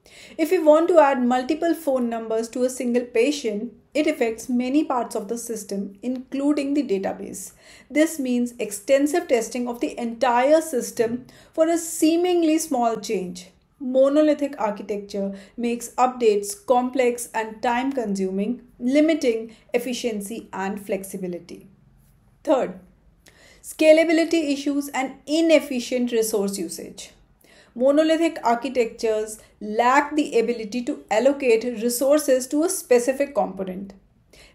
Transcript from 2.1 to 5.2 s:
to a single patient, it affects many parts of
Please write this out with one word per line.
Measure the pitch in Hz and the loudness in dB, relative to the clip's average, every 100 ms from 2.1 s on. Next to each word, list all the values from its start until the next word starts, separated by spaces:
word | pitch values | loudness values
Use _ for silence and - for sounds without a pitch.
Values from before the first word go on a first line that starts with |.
| 226 226 220 226 | -4 -4 -4 -4
to | 254 | -2
a | 247 | -2
single | 254 247 240 | -2 -2 -2
patient, | 240 226 262 294 226 208 240 - _ | 0 0 0 0 -4 -6 -8 -12 _
it | 285 311 | -2 -2
affects | 302 226 226 - | 0 -2 -4 -4
many | 247 254 285 | -2 0 0
parts | 311 247 226 | 0 -2 -4
of | 220 | -6